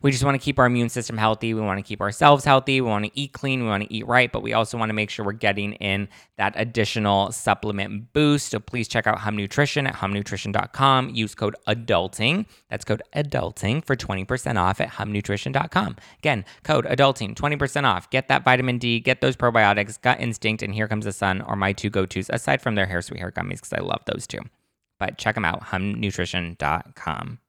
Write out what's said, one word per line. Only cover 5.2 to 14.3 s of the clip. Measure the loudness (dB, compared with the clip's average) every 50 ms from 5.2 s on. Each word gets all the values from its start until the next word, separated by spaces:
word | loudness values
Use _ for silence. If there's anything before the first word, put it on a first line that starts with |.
| -6
we're | -6 -4
getting | 0 0 0 0 0 -2 -6 -6
in | -6 -2 -2 0 0 -2 -6 -10 -20 -20 _ _ -2
that | -2 -2 0
additional | -2 -4 -2 0 0 0 0 0 0 2 4 4 4 2 0
supplement | -4 -4 0 0 0 0 0 -4 -2 -4 -4 -4 -6 -10 -12 -4 _
boost. | 2 4 4 4 2 0 -4
So | -6 -6
please | -6 -6 -6 -6 -6 -2
check | -2 0 2 2
out | 0 0
Hum | 0 -4 -2
Nutrition | -2 -4 -2 0 0 0 2 2 -2 0 0
at | 0
hum | 0 0 -2 -2
nutrition | -2 -4 -4 -6 -6 -6 -2
dot | -2 -2 -2 -2
com. | -2 2 4 6 6 4 2 0
Use | -2 -4 -4 -4 -4
code | -2 -2 -2 -2 -4 _ -2
adulting. | -2 -2 0 2 2 2 2 0 -4 0 0 2 2 2 -2 -6 -12 _ _ _
That's | -10 -10 -2
code | -2 -2 -2 -2 _ -4
adulting | -4 -4 -2 -2 -2 -2 -2 -4 -2 -2 0 0 -2 0
for | -2 -2
twenty | -2 0 -4 -4 -4 -2
percent | -4